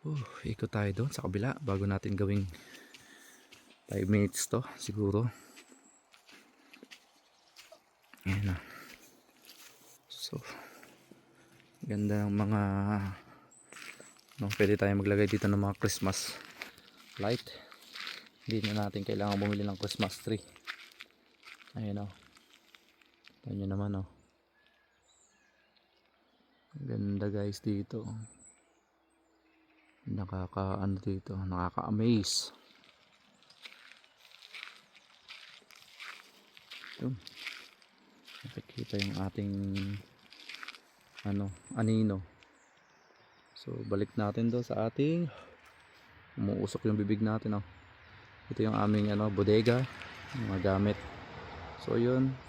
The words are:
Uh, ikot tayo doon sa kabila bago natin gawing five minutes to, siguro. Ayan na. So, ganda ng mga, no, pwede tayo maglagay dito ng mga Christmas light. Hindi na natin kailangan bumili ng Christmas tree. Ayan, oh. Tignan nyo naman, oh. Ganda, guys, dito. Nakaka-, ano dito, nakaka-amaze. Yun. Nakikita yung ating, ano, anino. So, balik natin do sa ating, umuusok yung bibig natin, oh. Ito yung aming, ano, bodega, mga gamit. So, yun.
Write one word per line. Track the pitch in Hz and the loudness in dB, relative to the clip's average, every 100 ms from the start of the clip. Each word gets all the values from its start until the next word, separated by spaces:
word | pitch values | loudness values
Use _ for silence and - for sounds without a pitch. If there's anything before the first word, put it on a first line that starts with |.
Uh, | 151 151 117 - 113 | -4 -4 -6 -8 -6
ikot | 110 110 | -4 -2
tayo | 107 104 95 | 0 0 0
doon | 135 | -2
sa | - - | -2 -4
kabila | 98 123 - | 0 -2 -2
bago | 131 98 | -2 0
natin | 98 98 113 98 | 2 0 0 0
gawing | 98 101 95 80 - - - - - - - - - - - - | 2 2 0 -6 -18 -20 -20 -20 -20 -20 -20 -20 -20 -20 -20 -20
five | - 101 95 | -4 0 4
minutes | 104 101 - - | 6 6 0 -2
to, | 117 - - | -2 -2 -8
siguro. | - 101 101 101 117 - - - - - _ _ _ - - - - _ - - - - _ _ _ _ _ - - - _ _ _ - | -6 0 2 4 2 -4 -20 -20 -20 -20 _ _ _ -20 -20 -20 -20 _ -20 -20 -20 -20 _ _ _ _ _ -20 -20 -20 _ _ _ -8
Ayan | 92 98 101 | -2 2 2
na. | 87 - - - - - - _ _ - - - - - - _ | 0 -4 -18 -18 -20 -20 -20 _ _ -20 -20 -20 -20 -20 -20 _
So, | - - - - - - - - - - - - - - - - _ | -10 -8 -8 -10 -14 -16 -20 -20 -20 -20 -20 -20 -20 -20 -20 -20 _
ganda | - 104 104 104 | -6 0 2 2
ng | 104 | 2
mga, | 101 104 107 101 98 101 104 98 95 - - - - _ - - - - - _ - | 2 4 4 2 2 2 0 -2 -6 -16 -20 -20 -20 _ -16 -16 -16 -20 -20 _ -6
no, | 101 - | -4 4
pwede | 101 104 | 6 6
tayo | 101 101 | 6 6
maglagay | 98 101 104 | 4 6 6
dito | 104 | 4
ng | 104 101 | 4 4
mga | 101 98 | 2 2
Christmas | 98 - 95 95 - - - - - - - - - - | 0 2 0 0 -4 -8 -14 -16 -16 -16 -20 -20 -18 -4
light. | 101 123 - - - - - - - - - _ - | -2 -2 -4 -18 -20 -20 -18 -12 -12 -12 -16 _ -2
Hindi | 110 104 | 0 0
na | 107 101 | 0 0
natin | 104 | -2
kailangan | 98 104 101 101 | -2 0 2 2
bumili | 104 104 | 2 0
ng | 101 95 | -2 -2
Christmas | 101 - 98 - | -4 -2 -2 -2
tree. | - 107 - - - - - - - _ _ _ - - - 139 | -4 -4 -4 -18 -14 -14 -16 -20 -20 _ _ _ -20 -20 -14 -8
Ayan, | 107 101 101 | -4 -4 -6
oh. | - - - _ - _ - _ _ - _ - _ | -12 -20 -20 _ -20 _ -20 _ _ -20 _ -20 _
Tignan | - 101 | -8 -4
nyo | 98 | -2
naman, | 98 101 98 | -2 -2 -4
oh. | 95 - _ _ _ _ _ _ _ _ _ _ _ _ _ _ _ _ _ _ _ _ _ _ _ _ _ 147 | -6 -14 _ _ _ _ _ _ _ _ _ _ _ _ _ _ _ _ _ _ _ _ _ _ _ _ _ -10
Ganda, | 135 110 101 101 104 | -6 -2 0 0 0
guys, | 101 101 101 | 0 -4 -2
dito. | 113 101 98 113 110 110 110 - - _ _ _ _ _ _ _ _ _ _ _ _ _ _ _ - | -2 -2 -2 -6 -6 -8 -12 -18 -20 _ _ _ _ _ _ _ _ _ _ _ _ _ _ _ -6
Nakaka-, | 101 95 95 90 98 95 98 | -4 -4 -4 -4 -2 0 0
ano | 98 95 | 0 0
dito, | 104 95 - 95 | -2 -4 -4 -6
nakaka-amaze. | 95 90 87 - - 107 113 113 92 - - - - - - _ _ _ _ _ - - - - - - - _ - - - - - - _ - _ - - - - - _ - - - - - - - - - - - - - | -2 -2 -2 -2 0 2 6 6 4 -2 -4 -12 -20 -20 -20 _ _ _ _ _ -20 -20 -20 -20 -20 -20 -20 _ -20 -20 -18 -14 -14 -16 _ -20 _ -20 -20 -18 -18 -20 _ -20 -20 -16 -16 -16 -20 -20 -20 -20 -18 -16 -14 -6
Yun. | 127 117 - - - - - - - _ - - - - | -6 -6 -12 -12 -12 -12 -18 -20 -20 _ -20 -20 -20 -16
Nakikita | 113 - - - 117 101 | -12 -12 -12 -10 -4 -2
yung | 101 101 | 0 -2
ating, | 95 - 101 98 98 98 98 101 - - - - - - - - _ _ - - | -4 -2 -2 -2 -2 -2 -4 -6 -10 -20 -20 -20 -16 -14 -14 -16 _ _ -20 -8
ano, | 104 101 98 - - 117 | -2 -2 -2 -8 -8 0
anino. | 110 110 110 98 92 - - _ _ _ _ - - - - - _ - | 4 4 4 0 -6 -18 -20 _ _ _ _ -20 -20 -20 -20 -20 _ -14
So, | - - 107 | -8 -8 -2
balik | 101 101 - | 0 0 0
natin | 104 101 117 | 0 2 2
do | 120 | 2
sa | 120 107 110 | 0 0 0
ating, | - 143 170 165 - - - - - - - - - - - | 2 2 2 -2 -6 -20 -20 -20 -20 -20 -20 -20 -20 -14 -2
umuusok | 101 101 101 - 110 | 0 0 0 0 2
yung | 107 | 2
bibig | 101 107 | 2 4
natin, | 107 110 107 104 | 4 2 0 -2
oh. | - - - - - - - - - | -4 -16 -20 -20 -20 -20 -20 -20 -10
Ito | 113 | 0
yung | 110 107 | 2 4
aming, | 104 104 104 | 4 4 4
ano, | 104 107 | 2 2
bodega, | 101 104 107 113 120 131 - - - - 131 | 4 6 8 8 4 2 -6 -14 -14 -10 -4
mga | 107 98 95 95 | -2 2 4 6
gamit. | 101 104 - - - - - - - - | 4 2 -6 -12 -14 -14 -12 -12 -12 -10
So, | - 113 | 0 4
yun. | 120 131 135 131 | 4 4 2 0